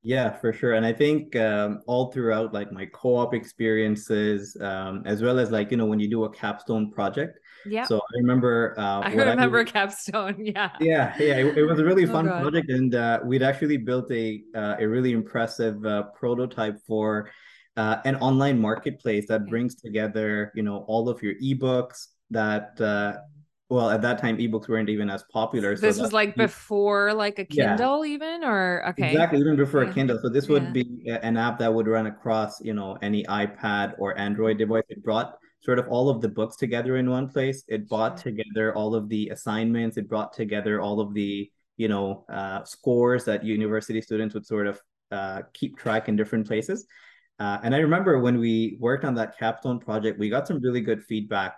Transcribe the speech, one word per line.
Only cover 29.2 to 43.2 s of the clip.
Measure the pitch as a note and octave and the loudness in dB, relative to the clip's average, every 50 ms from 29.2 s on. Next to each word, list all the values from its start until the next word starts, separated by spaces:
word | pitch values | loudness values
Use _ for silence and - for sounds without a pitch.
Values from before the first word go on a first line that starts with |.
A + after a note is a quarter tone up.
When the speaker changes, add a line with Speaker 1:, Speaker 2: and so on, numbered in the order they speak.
| E3 E3 E3 C#3 | 4 4 4 4
Speaker 1:
even | C#3+ D#3 D3+ | 4 4 4
before | C#3 C#3+ C3+ C#3 C#3+ B2+ | 4 2 4 4 2 2
a | |
Speaker 2:
Yeah. | - - | 4 2
Speaker 1:
Kindle. | - C#3 B2+ A#2+ A2 | 0 2 2 0 0
So | - B2 | 0 2
this | A#2 C#3 C#3 D3 | 2 2 2 4
would | D3+ C#3+ C3 | 4 4 4
Speaker 2:
Yeah. | B2+ A#2+ | 2 0
Speaker 1:
be | B2+ B2 A#2+ - - - A2+ | -2 -2 -2 -6 -10 -8 -6
a, | A#2 A2+ A#2 | -6 -4 -2
an | A2+ A2+ | 0 0
app | A2+ A#2 A#2+ A2+ A#2 | 2 2 0 0 0
that | A#2+ A#2 A2+ | 0 2 2
would | A2+ A2 | 2 2
run | G#2+ A2 A2+ A2 | 2 2 2 0
across, | G#2+ G#2 - - - - - G#2+ G#2 - - | -2 -6 -6 -4 -2 0 0 0 -2 -6 -10
you | - A2 G#2+ | -8 -6 -6
know, | G#2 G2 F#2+ F#2+ - | -6 -6 -8 -8 -6
any | - G2+ G#2 G#2 - | -4 -2 -2 -2 -2
iPad | - G2+ G#2 G2+ G#2 G#2 - - G#2+ G2+ G2+ G2+ G2 - - | -2 -2 -2 -2 -2 -4 -6 -4 -2 -2 0 -2 -4 -4 -6
or | G2 G2 F#2 G2+ | -6 -4 -4 -4
Android | G2+ G#2 G#2 G#2+ A2 A2 A2 | -4 -4 -2 0 2 0 2
Speaker 2:
Mm-hmm. | G#2 | 2
Speaker 1:
device. | A2 G#2 A2+ A2+ A2 _ | 0 0 0 0 0 _
It | A2 G#2 - | -10 -8 -4
brought | A2+ G#2+ A2 A#2 - - - _ _ _ _ _ | -2 -2 -2 -2 -4 -10 -20 _ _ _ _ _
sort | - B2+ B2 | 0 0 0
of | A#2+ - | 0 0
all | A#2+ A#2+ C3 C#3 | 0 2 2 2
of | C3 A2+ | 2 0
the | A2+ G#2+ | -2 -4
books | G#2 G#2 G#2+ A2 - | -2 -2 -4 -4 -4
together | - - A#2 A#2 A#2+ A#2+ B2+ B2+ | -6 -4 -2 -2 -2 -2 0 0
in | C3 B2+ B2+ | 0 0 0
one | B2+ B2+ C#3 C3+ | 0 -2 -2 -2
place. | - C#3+ C3+ C3+ C3+ C3+ - - | -2 -2 -2 -2 -4 -6 -8 -6
It | A2 G#2+ G#2 - | -6 -6 -4 -4
brought | A2 G#2+ A2 A2+ - - | -2 -2 -2 -2 -2 -6
Speaker 2:
Sure. | - C3 G#2+ | -8 -8 -6
Speaker 1:
together | G#2 A2 G#2+ G#2 A2 A2 A2 - | -6 -8 -6 -2 0 0 0 0
all | G#2+ G#2+ G#2+ A2 | -2 -2 0 0
of | A2+ G#2 G#2 | -2 -2 -2
the | A2 G#2+ G#2 - | -2 -4 -2 -4
assignments. | - - - A2+ G#2+ A2 A2+ A2+ A#2 A#2 A#2 A2+ A2 | -6 -8 -6 -4 -2 0 0 0 0 0 0 -2 -4
It | A#2+ G#2 F#2 | -6 -6 -4
brought | A2 G#2+ G#2 - - | -4 -4 -4 -4 -6
together | - A#2 G#2 G#2 G#2 G2+ G#2+ G#2+ G#2 | -8 -6 -4 -4 -2 -2 -2 -2 -2
all | F2+ G2+ G#2 G#2+ | -2 -2 -2 -2
of | G#2+ G2+ G2+ | -2 -2 -2
the, | G#2 G2+ G2+ G2+ G2+ G2+ - _ _ _ _ _ | -4 -4 -2 -4 -6 -8 -10 _ _ _ _ _
you | - A2+ | -4 -2
know, | G#2+ G#2 G2 G2 F#2+ G2 - - - | 0 0 0 -2 -4 -4 -8 -10 -12
uh, | - F#2+ G2 F#2+ F#2+ G2+ - | -10 -8 -8 -8 -8 -10 -10
scores | - - _ _ C3 B2 A#2+ A#2+ B2 B2 B2 | -12 -20 _ _ 2 4 4 4 4 4 2